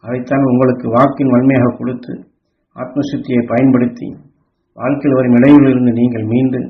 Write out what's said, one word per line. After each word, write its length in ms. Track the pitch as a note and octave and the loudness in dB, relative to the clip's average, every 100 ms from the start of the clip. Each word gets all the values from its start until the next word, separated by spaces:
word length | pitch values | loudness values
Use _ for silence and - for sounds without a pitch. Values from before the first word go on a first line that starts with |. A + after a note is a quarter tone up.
அதைத்தான் 420 | A2 B2+ B2 C#3 C3+ | -8 -10 -4 -2 0
உங்களுக்கு 400 | B2 B2+ B2+ A#2 | 2 2 0 -2
வாக்கின் 440 | A#2 C#3 - C3+ | 0 0 0 0
வன்மையாக 400 | A#2+ C3 C3 B2 | 2 2 2 0
கொடுத்து, 400 | - A#2+ - - - - _ _ _ _ - | -2 -8 -8 -12 -16 -16 _ _ _ _ -14
ஆத்மசுத்தியை 680 | B2+ C#3+ C#3 C3+ - B2 A#2 | -10 -6 -6 -6 -4 -4 -2
பயன்படுத்தி, 640 | A2+ C3+ B2 A#2+ - - - - _ _ _ _ - | 0 2 2 0 -6 -16 -16 -20 _ _ _ _ -10
வாழ்க்கையில் 400 | A#2+ C#3+ C#3+ C3 | -6 -4 0 0
வரும் 200 | B2+ A#2+ | 2 4
இடையூறிலிருந்து 560 | C3+ D3 C3+ B2+ B2 | 6 6 6 2 0
நீங்கள் 320 | A#2 A#2+ A#2 G#2+ | 0 -2 -2 -4
மீண்டு 360 | A#2+ C3 B2+ C3+ | -2 -2 -4 -8